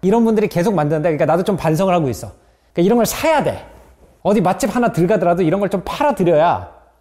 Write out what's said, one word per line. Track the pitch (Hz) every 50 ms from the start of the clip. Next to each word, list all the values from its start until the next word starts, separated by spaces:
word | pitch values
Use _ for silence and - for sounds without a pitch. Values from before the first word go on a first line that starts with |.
이런 | - 185 214 233 226
분들이 | 226 220 208 208
계속 | 208 - 175 175 226 202
만드는데, | 165 151 147 160 156 151 175
그러니까 | 160 143 160
나도 | 147 160 175 185
좀 | 214 202
반성을 | 143 - 165 160 156 196 190 175
하고 | 180 156 131
있어. | 117 - - 95 - _ _ _ _ _ _ _ _
그러니까 | - 170
이런 | 196 240
걸 | 240 220
사야 | - - - - 320 320 285 190
돼. | 127 101 95 - - - - - - _ _ - _ _ _
어디 | _ 180 214 233
맛집 | 175 175 196 190 - 233 -
하나 | 247 240 220
들어가더라도 | - 160 170 175 220 202 190 175 175 170 190
이런 | 156 175 196
걸 | 202 180
좀 | 208 190 -
팔아드려야 | - - - 285 294 262 - 190 170 170 147 160 175 139 92 92 - - - _ _ _ _